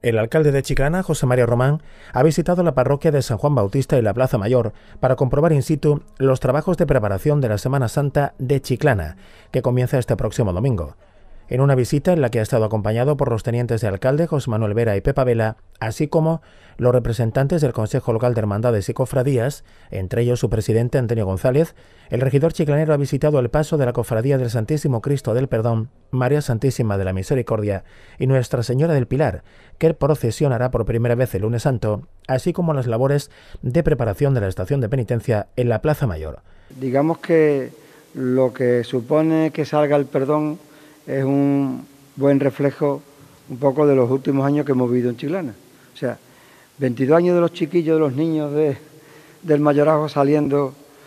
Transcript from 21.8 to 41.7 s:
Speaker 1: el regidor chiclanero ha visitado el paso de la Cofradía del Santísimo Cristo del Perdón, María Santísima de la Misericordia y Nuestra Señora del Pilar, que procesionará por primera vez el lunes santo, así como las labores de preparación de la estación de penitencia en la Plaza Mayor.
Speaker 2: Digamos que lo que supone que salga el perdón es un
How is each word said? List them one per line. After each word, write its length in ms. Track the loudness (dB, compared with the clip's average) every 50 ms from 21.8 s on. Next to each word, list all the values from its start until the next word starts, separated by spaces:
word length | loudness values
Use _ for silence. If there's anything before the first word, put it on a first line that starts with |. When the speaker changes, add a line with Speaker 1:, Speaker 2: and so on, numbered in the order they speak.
| -20 -20 -20 -20 -12 -6
Speaker 1:
el 140 | -4 -2 0
regidor 320 | 2 2 2 2 2 0
chiclanero 400 | 0 -2 0 2 0 2 2 0
ha 20 |
visitado 420 | 0 0 -2 -2 0 0 2 2 2
el 120 | 0 0
paso 260 | 0 -2 -2 0 0
de 80 | 0 0
la 80 | 0 0
Cofradía 460 | -2 -4 -2 -2 -2 0 0 0 0
del 100 | 0 -2
Santísimo 540 | -2 -2 -2 -2 -4 -2 0 -2 -2 -2 -2
Cristo 320 | -2 -2 -2 -2 -2 -2
del 140 | 0 -2 -2
Perdón, 420 | -2 -2 0 0 0 -2 -4 -6 _ -20 _ _
María 300 | -4 -2 0 2 0 0
Santísima 560 | 0 -2 -4 0 0 -2 0 0 -2 -2 0
de 80 | -2 -2
la 80 | -2 -2
Misericordia 720 | -4 -2 -2 -2 -2 0 -2 -2 -2 -2 -2 -4 -4 -6 -12 -20 -20 -20 -20 -8 -4
y 80 | 0
Nuestra 360 | 2 2 2 0 0 -4 -4 -2
Señora 320 | -2 0 0 0 2 2
del 120 | 0 0
Pilar, 360 | 0 0 0 0 0 -2 -4 -12 -18 -20 -20 -20 -20 -8
que 160 | 0 0 0 2
procesionará 760 | 2 0 0 0 0 0 -4 -2 0 0 0 2 0 0 0
por 160 | 0 -2 -2
primera 300 | 0 -2 0 0 0 2
vez 180 | 0 0 -2 -2
el 80 | -4 -2
lunes 200 | -2 -2 0 0
santo, 460 | 0 -2 0 0 -2 -2 -4 -6 -12 -20 -20 -6 -4
así 260 | -4 -2 -2 -2 -2
como 180 | -2 0 0 0
las 140 | -2 -2
labores 440 | -2 0 0 2 2 2 0 -2 -4 -18 -20 -20 -20 -18 -8
de 220 | -8 -2 0 2 2
preparación 500 | 2 2 2 0 -2 0 0 0 2 2
de 80 | 2
la 80 | 0 -2
estación 320 | -2 -4 -4 -2 -2 -2
de 80 | -2 -2
penitencia 600 | -2 -2 -2 -2 -2 -4 0 0 -2 -2 -2 -6 -4
en 120 | -2 0 0
la 140 | 0 0 0
Plaza 240 | 0 0 0 -2
Mayor. 340 | -4 -4 -6 -8 -10 -12 -14 _ -20 -20 -20 -20 -20 -16 -8
Speaker 2:
Digamos 380 | -6 -2 0 2 2 2 0 -4
que 540 | -2 2 4 4 4 4 2 0 -2 -6 -12 -20 -20 -20 -20 -20 -20 _ _
lo 400 | -6 -2 0 2 2 2 2 0
que 300 | 0 0 2 2 2 0
supone 680 | -2 -4 -6 -2 0 0 2 2 2 2 2 0 0
que 160 | -2 -4 -4
salga 300 | -2 0 0 2 2 2
el 100 | 0 0
perdón 520 | 0 -2 -2 0 0 0 0 0 -4 -6 -8 -14 -20 -20 -20 -20 -20 -20 -20 _
es 180 | -8 -6 -4 -2
un 600 | 0 2 2 2 2 2 0 0 -2